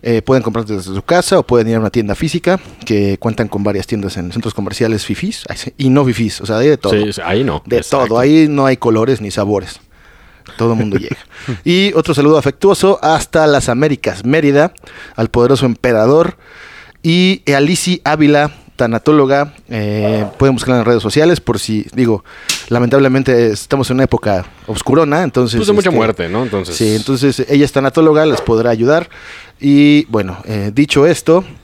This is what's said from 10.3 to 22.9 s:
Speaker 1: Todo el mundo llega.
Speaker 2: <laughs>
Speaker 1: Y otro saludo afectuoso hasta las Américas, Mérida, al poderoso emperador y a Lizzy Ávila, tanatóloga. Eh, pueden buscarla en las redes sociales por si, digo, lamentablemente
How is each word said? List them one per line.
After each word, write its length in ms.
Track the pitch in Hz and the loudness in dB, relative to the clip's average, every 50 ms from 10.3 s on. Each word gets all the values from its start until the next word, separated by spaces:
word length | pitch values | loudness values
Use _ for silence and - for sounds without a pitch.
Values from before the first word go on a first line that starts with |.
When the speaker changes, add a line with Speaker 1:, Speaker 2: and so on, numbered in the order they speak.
| _ _ _ - - - | _ _ _ -20 -6 -2
Speaker 1:
Todo 140 | 113 117 117 | -2 0 0
el 60 | 110 | 0
mundo 180 | 107 107 98 95 | -2 -2 -2 -4
llega. 200 | 90 - - - - _ - - | -4 -6 -12 -12 -14 _ -20 -16
Speaker 2:
<laughs> 240 | - - 123 90 - | -10 -10 -10 -6 -2
Speaker 1:
Y 260 | 151 175 185 196 208 180 | 0 2 2 2 2 0
otro 180 | 160 156 - 160 | -2 -2 0 0
saludo 240 | - 143 147 160 151 | 2 4 4 4 4
afectuoso 640 | - 143 135 _ - 196 196 - - 190 196 - | 2 0 -4 _ 2 2 2 4 2 2 2 2
hasta 460 | - 151 156 147 - - - 170 156 151 | 2 0 0 0 -2 -2 0 2 2 4
las 200 | 143 135 120 - | 2 2 0 -2
Américas, 580 | 120 123 147 156 143 123 - - 90 95 101 | -2 0 0 0 0 -2 -4 -6 -6 -4 -2
Mérida, 480 | 117 139 165 156 143 139 143 151 185 _ - - - - - - - - | 0 0 2 2 2 4 4 2 0 _ -10 -20 -20 -20 -20 -20 -16 -6
al 140 | - 113 113 | -4 -4 -2
poderoso 340 | - 123 120 123 135 117 139 | 0 2 2 4 2 2 2
emperador 720 | 127 117 - - 127 120 107 107 117 143 156 170 170 - _ _ - - - - - - - - - - _ | -2 -2 -2 -2 0 2 2 2 4 4 4 2 0 -4 _ _ -20 -20 -20 -20 -20 -20 -20 -20 -20 -20 _
y 400 | _ 165 165 180 180 185 190 - _ - | _ 0 2 4 4 2 2 0 _ 0
a 80 | 143 139 | 2 2
Lizzy 400 | 139 147 185 151 - 180 180 165 _ | 2 2 0 -2 -2 -4 -4 -2 _
Ávila, 480 | 143 151 156 151 143 147 143 147 151 - - - - _ | -2 0 2 4 4 4 2 2 0 -4 -12 -20 -20 _
tanatóloga. 800 | - 123 117 113 113 _ 151 151 151 139 131 139 139 143 147 143 - _ - | -4 -2 -2 -2 -2 _ 2 4 4 4 4 2 0 0 -4 -8 -20 _ -10
Eh, 560 | 120 110 104 104 104 107 104 104 110 107 104 101 - - | -8 -6 -4 -4 -4 -2 -2 0 0 -2 -4 -6 -2 0
pueden 160 | 135 135 131 | 2 2 2
buscarla 220 | 117 - 127 127 | 0 0 0 0
en 40 | 123 | 0
las 60 | 110 113 | 2 2
redes 140 | 120 113 | 2 2
sociales 380 | 98 110 - 147 151 170 180 - | 0 0 0 2 2 2 2 0
por 180 | _ - 117 101 | _ -4 -4 -4
si, 280 | - - 110 107 - - - | -4 -4 -4 -4 -4 -6 -2
digo, 280 | 120 127 117 110 98 - - - - - - - - - - | -2 0 0 0 -2 -4 -12 -20 -20 -10 -10 -10 -10 -6 -4
lamentablemente 760 | 120 120 123 120 | 0 0 0 2